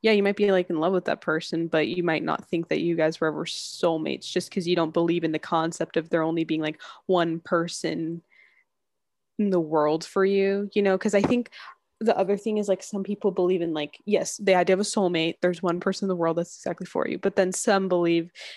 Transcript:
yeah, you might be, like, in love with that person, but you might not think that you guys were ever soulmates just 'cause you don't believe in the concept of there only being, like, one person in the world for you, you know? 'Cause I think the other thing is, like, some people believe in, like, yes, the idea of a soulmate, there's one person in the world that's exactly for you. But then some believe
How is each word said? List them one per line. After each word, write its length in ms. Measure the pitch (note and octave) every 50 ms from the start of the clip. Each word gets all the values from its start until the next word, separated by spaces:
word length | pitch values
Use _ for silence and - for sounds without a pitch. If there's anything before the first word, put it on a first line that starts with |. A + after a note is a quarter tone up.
yeah, 100 | - A3
you 100 | A3 G#3
might 140 | G3 G3 G3+
be, 140 | G#3 G#3 G3+
like, 180 | F#3+ F#3 F3+ -
in 100 | F3 D#3
love 120 | D#3 F3
with 120 | F#3+ F3+ F3+
that 140 | - - -
person, 460 | - - D#3 D#3 - - - E3 E3 E3
but 200 | - D#3 D3+ -
you 140 | F3 F3+
might 200 | F3 F3 D#3+ D3+ -
not 240 | D#3+ D#3 - - _
think 200 | - E3 E3+ -
that 120 | E3 D#3+
you 160 | D#3+ E3+ E3+
guys 240 | E3 D#3 D#3 D#3+ -
were 80 | E3 D#3
ever 160 | D3+ D3+ F3
soulmates 880 | - - - - - - - - F3 E3 D#3+ D#3 D3 C3 - - -
just 200 | - F3+ - -
'cause 160 | - G3+ E3+
you 100 | E3+ F3+
don't 180 | E3+ E3 D#3+ D#3+
believe 300 | E3+ E3+ E3+ E3+ F3 D#3+
in 80 | D#3+
the 60 | D#3 D#3
concept 580 | - - F3 E3 D#3+ E3 E3 - - - -
of 120 | D#3+ D#3+ E3
there 120 | - E3
only 220 | D#3+ D#3+ E3 E3+ E3
being, 160 | D#3+ D#3+ D#3
like, 180 | D#3 D#3 D#3 - - - - - _
one 340 | - F#3 F3+ E3+ E3+ E3 E3
person 840 | _ - G3 E3+ E3 F3 - - - - - E3+ E3 D#3+ E3+ E3+ _ _ _ _ - _ _ _ _ _ _ _ _ _ _ _ _ _ _ _ _ _ _ -
in 120 | G#3 G3+
the 100 | F#3+ F3+
world 440 | E3 D3+ D#3 D#3 D3 D3+ D#3 D#3+ D#3+
for 200 | - - G3 F#3+
you, 440 | G3 G3 G3 G3 G3 G3 G3+ G3+ G3+ -
you 80 | G#3+
know? 140 | G3+ G3 F#3+ F#3+
'Cause 160 | - A3 G#3
I 80 | G3+
think 280 | G3+ - B3 B3 A#3+ - - - - - - _ _ _ _ _
the 160 | A3 A3 - -
other 180 | G3 F#3 G3+
thing 220 | G3 G3+ A3+ G#3+ G#3+
is, 100 | G#3 G3
like, 140 | F#3+ F#3
some 220 | - - - G3+ F#3+
people 260 | F#3+ G3+ - - G3+
believe 320 | F3+ - F3+ F3 F#3 F3+
in, 100 | E3+ E3+
like, 280 | D#3+ D#3 D3 D3 - - _
yes, 320 | - G3+ - - - - -
the 160 | G#3+ G3 F#3+
idea 200 | F3+ F3+ F3+ F#3+
of 60 | F#3
a 40 | G#3
soulmate, 520 | - - A3 G3 F3 F3 E3 D#3+ E3+ - _
there's 220 | - F3+ F3 E3+
one 160 | - F3+ E3+ F3+
person 260 | - G3 F#3+ - -
in 20 | F#3+
the 80 | F#3
world 200 | F3 E3 E3 D#3+
that's 200 | E3+ F3 - -
exactly 300 | - - - F3 - F#3
for 200 | - - - - -
you. 80 | - F#3
But 180 | - G3+ G3
then 160 | - F#3+ F#3
some 360 | F#3 - - - G3+ G3 F#3+ F#3+
believe 440 | F3+ F3 F3 E3+ E3+ E3+ E3 F3 _ - - - -